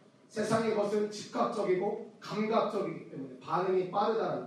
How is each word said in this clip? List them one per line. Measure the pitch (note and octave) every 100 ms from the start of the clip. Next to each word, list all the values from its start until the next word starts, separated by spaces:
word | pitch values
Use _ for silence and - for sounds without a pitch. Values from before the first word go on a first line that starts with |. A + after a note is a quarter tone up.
| - - -
세상의 | A3 G#3+ A3 A3+ G3+
것은 | G3+ G#3+ G#3
즉각적이고 | - - B3+ - G#3+ F#3+ F3+ G3+ - - -
감각적이기 | - G#3 A3 A3+ G3 G#3 D#3+ C#3 -
때문에 | C3+ - -
반응이 | - F3+ F#3 F#3 E3+
빠르다는 | G3+ A3 A3 F3+ -